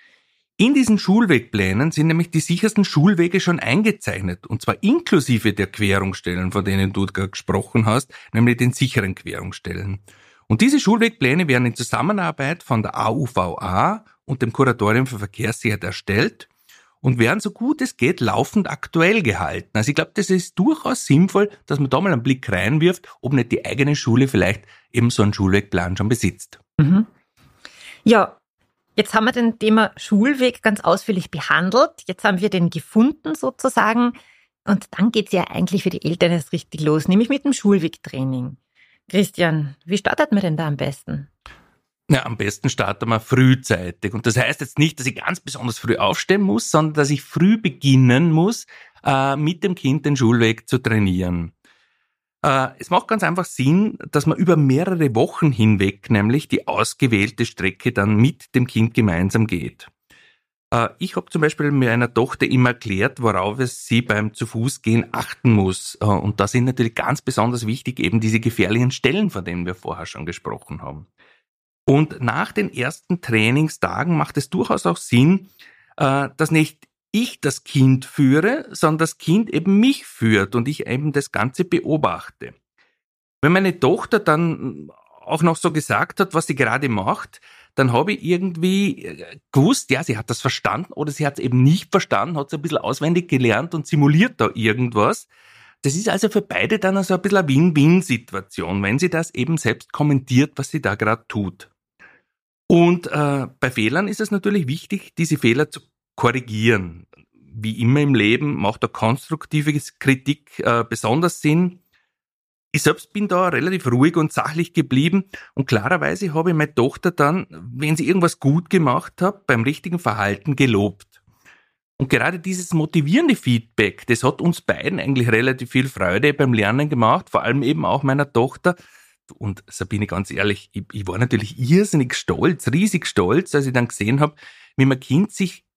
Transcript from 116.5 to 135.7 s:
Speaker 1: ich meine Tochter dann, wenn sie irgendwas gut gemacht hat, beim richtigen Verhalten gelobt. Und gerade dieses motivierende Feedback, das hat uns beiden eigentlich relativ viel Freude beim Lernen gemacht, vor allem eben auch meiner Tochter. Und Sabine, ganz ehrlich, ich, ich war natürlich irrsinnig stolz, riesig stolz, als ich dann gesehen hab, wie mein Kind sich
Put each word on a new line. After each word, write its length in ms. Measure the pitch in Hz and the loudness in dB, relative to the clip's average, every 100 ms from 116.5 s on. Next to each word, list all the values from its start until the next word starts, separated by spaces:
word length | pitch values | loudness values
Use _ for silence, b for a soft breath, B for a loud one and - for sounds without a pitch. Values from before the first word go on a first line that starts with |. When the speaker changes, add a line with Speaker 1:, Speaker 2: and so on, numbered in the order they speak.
Speaker 1:
ich 40 | 160 | 0
meine 180 | 151 | 0
Tochter 380 | - 123 - 180 | 2 0 0 -4
dann, 360 | 170 143 180 - | 0 0 0 -6
wenn 480 | 78 95 123 151 156 | -14 -16 -6 -2 0
sie 100 | 135 | 0
irgendwas 320 | 190 170 - | 2 2 0
gut 300 | 135 151 180 | 0 0 2
gemacht 520 | 190 147 127 - - | 2 2 0 -4 -4
hat, 260 | 180 208 - | -4 -2 -2
beim 160 | 123 | 0
richtigen 360 | 113 151 185 170 | 0 -4 -6 -4
Verhalten 560 | 127 107 101 101 - 131 | -4 -2 -2 -2 -4 0
gelobt. 640 | 135 101 101 - _ _ _ b b b b b _ - | 2 4 0 -4 _ _ _ b b b b b _ -8
Und 120 | 131 | -2
gerade 300 | 123 131 180 | 0 0 -4
dieses 340 | 175 180 175 | -6 -8 -2
motivierende 600 | 165 151 165 143 220 339 220 | -2 0 0 2 2 2 0
Feedback, 720 | - 117 - - 104 - - | 0 -2 -2 0 0 0 -2
das 160 | 120 | 0
hat 160 | 127 - | 0 0
uns 220 | 175 170 | -2 -2
beiden 360 | - - 143 185 | -2 -4 -2 -4
eigentlich 320 | - 135 113 | -2 0 2
relativ 420 | 110 131 131 123 | 2 2 -2 -2
viel 180 | 131 131 | -2 -2
Freude 440 | - 92 98 147 | -2 0 2 0
beim 200 | 143 135 | 2 2
Lernen 340 | 117 101 123 147 | 2 2 0 0
gemacht, 420 | 135 113 156 - | 2 2 2 0
vor 140 | - | -4
allem 200 | 113 135 | 0 0
eben 200 | 127 156 | 0 -2
auch 200 | 101 123 | 0 0
meiner 280 | 135 135 143 | 0 0 0
Tochter. 460 | 117 127 - 180 175 b b b b _ - | 0 -2 0 -2 -2 b b b b _ -10
Und 260 | 104 90 - | -8 -8 -12
Sabine, 380 | - 101 101 104 | -12 -6 -4 -4
ganz 220 | 87 101 | -4 -6
ehrlich, 400 | - 101 101 - | -4 -2 -4 -8
ich, 100 | 95 - | -14 -12
ich 160 | 107 95 | -10 -8
war 100 | 92 | -2
natürlich 400 | 120 113 104 - | 0 0 -2 -6
irrsinnig 580 | 127 180 208 156 123 - | 2 4 4 0 0 -4
stolz, 540 | - - 135 165 - | -4 -2 0 -2 -2
riesig 360 | 135 208 175 - | 0 0 -2 -4
stolz, 500 | - 90 131 190 147 | -2 2 2 0 -2
als 100 | 135 | 0
ich 60 | |
dann 160 | 127 120 | -2 -2
gesehen 320 | - 104 139 | -4 -2 0
hab, 180 | 151 - B B B - | 0 -4 B B B 0
wie 100 | 135 | 2
mein 140 | 135 | 2
Kind 320 | - 131 202 | 0 0 0
sich 320 | - 185 - _ | -2 -6 -6 _